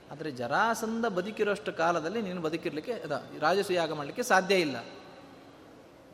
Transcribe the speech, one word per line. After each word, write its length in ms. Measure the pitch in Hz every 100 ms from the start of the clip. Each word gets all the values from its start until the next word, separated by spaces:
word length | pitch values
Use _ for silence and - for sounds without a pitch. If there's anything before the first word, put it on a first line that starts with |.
| -
ಆದರೆ 200 | 147 156
ಜರಾಸಂಧ 720 | 123 120 156 220 226 220 226 233
ಬದುಕಿರೋಷ್ಟು 680 | 180 190 214 208 196 -
ಕಾಲದಲ್ಲಿ 480 | 180 165 170 156 220
ನೀನು 200 | 202 180
ಬದುಕಿರ್ಲಿಕ್ಕೆ, 520 | 160 165 175 147 247
ಅದ, 300 | 220 160 143 127 139
ರಾಜಸೂಯ 360 | 151 190 196 180
ಯಾಗ 180 | 160
ಮಾಡಲಿಕ್ಕೆ 300 | 156 143 202
ಸಾಧ್ಯ 320 | 240 190 185 190
ಇಲ್ಲ 220 | 156 123 - - - - - - - - - - - - -